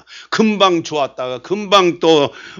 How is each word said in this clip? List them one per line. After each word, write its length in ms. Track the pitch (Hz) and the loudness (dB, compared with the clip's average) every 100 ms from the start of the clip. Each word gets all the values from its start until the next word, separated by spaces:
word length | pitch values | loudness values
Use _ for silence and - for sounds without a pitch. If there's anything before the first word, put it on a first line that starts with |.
| _ - - | _ -20 -10
금방 520 | - 220 208 190 170 | 0 0 2 2 0
좋았다가 600 | - 151 131 - 127 127 | -2 -4 -4 -6 -8 -8
금방 560 | - 196 208 202 180 156 | -6 -8 0 2 2 0
또, 320 | 165 160 139 - - - | 2 4 2 -4 -20 -10